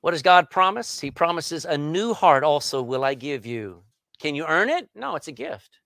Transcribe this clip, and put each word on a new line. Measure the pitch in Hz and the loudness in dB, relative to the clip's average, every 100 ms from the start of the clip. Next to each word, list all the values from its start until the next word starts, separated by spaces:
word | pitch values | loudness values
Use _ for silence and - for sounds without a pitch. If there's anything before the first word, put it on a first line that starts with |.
What | 160 | -2
does | 170 | 0
God | 180 180 - | 6 6 6
promise? | - 185 214 233 - | 2 2 0 -10 -10
He | 143 | -10
promises, | - 170 170 156 165 | -2 0 0 -6 -8
"A | 139 147 | -4 -4
new | 147 170 226 | -2 -2 -2
heart | 214 180 139 | 2 6 6
also | 147 147 - 135 | 4 0 -2 -6
will | 123 131 | -4 -2
I | 135 | -2
give | 139 139 139 110 | -4 -6 -8 -8
you." | 117 104 87 101 _ _ _ | -10 -10 -16 _ _ _ _
Can | 151 | -6
you | 143 | -6
earn | 156 165 220 | -2 0 2
it? | 330 220 202 | -2 -6 -12
No, | 262 | -8
it's | 165 - | -8 -10
a | |
gift. | 127 - 104 _ _ | -12 -12 -12 _ _